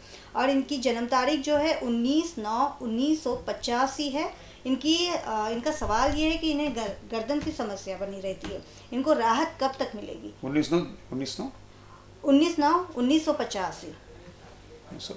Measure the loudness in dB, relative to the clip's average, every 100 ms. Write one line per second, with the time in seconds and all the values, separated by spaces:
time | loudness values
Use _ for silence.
0 | -16 -20 -8 -2 2 2 0 -2 0 0
1 | 2 2 2 2 2 2 2 0 0 0
2 | 2 2 0 -4 -2 0 0 -2 -4 0
3 | 2 2 0 -2 -4 -4 0 2 2 0
4 | -2 -2 -4 -6 -18 -8 -2 0 2 2
5 | 2 -2 -2 -4 -2 -2 -2 -2 0 2
6 | 4 4 2 2 0 0 0 -2 -6 -8
7 | -8 -4 -2 -2 -2 -4 -4 -6 -8 -6
8 | -6 -6 -6 -6 -8 -10 -12 -20 -6 0
9 | 4 4 4 4 0 0 -2 0 -6 -6
10 | -10 -12 -12 -8 0 0 2 2 0 -8
11 | -8 -6 -6 -6 -8 -10 -20 -20 -20 -20
12 | -20 -4 4 6 6 4 4 4 2 0
13 | 4 4 2 0 -2 -4 -4 -6 -14 -16
14 | -18 -20 -20 -20 -20 -20 -20 -20 -16 -14
15 | -12